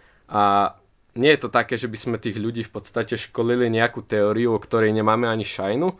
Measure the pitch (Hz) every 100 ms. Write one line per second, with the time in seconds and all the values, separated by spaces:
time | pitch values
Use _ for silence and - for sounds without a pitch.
0 | _ _ - 107 101 101 101 - _ _
1 | _ 113 139 147 117 123 117 117 117 110
2 | 123 113 120 107 107 117 110 104 - 117
3 | 113 113 - - 117 123 120 113 117 120
4 | - 107 104 107 120 110 - 113 110 107
5 | 107 113 120 110 98 - 95 117 180 185